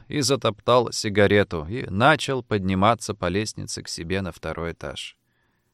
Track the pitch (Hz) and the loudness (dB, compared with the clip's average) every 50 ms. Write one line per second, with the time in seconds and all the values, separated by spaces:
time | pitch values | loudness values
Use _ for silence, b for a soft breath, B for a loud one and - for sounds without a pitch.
0 | - - 139 147 131 113 139 120 - 113 104 - - 123 120 127 117 117 - - | -4 -6 -4 -2 0 0 0 0 0 -2 -4 -2 2 4 4 4 4 2 -2 -6
1 | - 110 98 104 101 95 104 104 95 - - 80 76 80 104 - - - 90 98 | -6 0 4 4 6 6 6 4 4 2 -2 -6 -6 -6 -8 -8 -8 -6 0 2
2 | 120 147 156 143 - - 135 131 - - 107 104 92 95 95 92 98 110 117 - | 4 4 4 2 0 -4 -4 -4 -4 -2 -2 -2 0 0 2 4 4 4 2 2
3 | - - 98 - 90 87 90 101 110 - - - 101 101 - 98 - - - - | -2 -8 -6 -4 -2 -2 -2 -2 -4 -4 -8 -10 -12 -10 -10 -12 -10 -10 -10 -10
4 | 85 82 92 98 95 87 82 - - 80 80 - 82 85 80 - - 71 - - | -6 -4 -4 -4 -4 -6 -8 -10 -10 -10 -8 -6 -8 -8 -8 -10 -12 -12 -12 -12
5 | - - - _ _ _ _ _ _ _ _ _ _ _ | -14 -16 -18 _ _ _ _ _ _ _ _ _ _ _